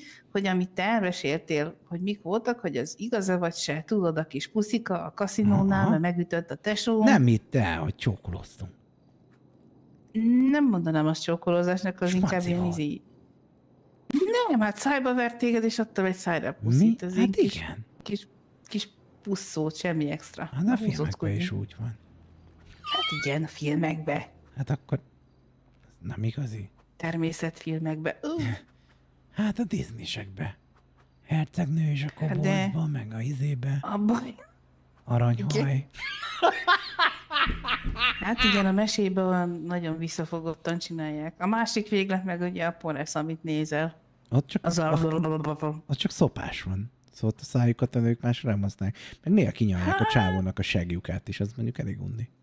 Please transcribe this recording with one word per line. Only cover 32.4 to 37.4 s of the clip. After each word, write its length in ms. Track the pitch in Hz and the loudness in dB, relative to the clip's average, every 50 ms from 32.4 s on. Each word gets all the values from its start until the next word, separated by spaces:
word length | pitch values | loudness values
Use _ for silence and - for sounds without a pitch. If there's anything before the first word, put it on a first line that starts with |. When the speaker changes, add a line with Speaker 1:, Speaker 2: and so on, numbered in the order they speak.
Speaker 1:
de 240 | 190 190 196 190 190 | 2 2 2 2 2
Speaker 2:
koboldba, 200 | 196 190 165 160 151 143 127 | 0 0 -2 -2 -2 -2 -4
meg 140 | 107 107 110 | -6 -6 -6
a 60 | 113 | -4
izébe. 580 | 117 139 147 127 143 147 143 123 123 139 135 139 | -4 -4 -2 -2 -2 -2 -2 -2 -2 -2 -2 -2
Speaker 1:
Abban. 540 | - - 208 202 208 214 240 - - 254 - - - - _ _ _ _ _ _ _ _ _ _ - | -2 -2 -2 0 2 2 2 0 -2 -6 -14 -16 -20 -20 _ _ _ _ _ _ _ _ _ _ -4
Speaker 2:
Aranyhaj. 420 | - 120 117 120 120 117 113 - 151 147 143 | 0 2 2 4 4 2 2 0 0 2 2
Speaker 1:
Igen. 240 | 143 135 135 135 139 - - - - - - - - - - - 349 - - - - - 381 403 - - - - 330 - - - - - 311 285 | 2 2 2 0 -2 -4 -12 -12 -10 -10 -10 -10 -10 -10 -2 2 2 2 2 2 2 2 2 2 0 -4 -2 0 0 0 0 -4 -10 -4 -2 0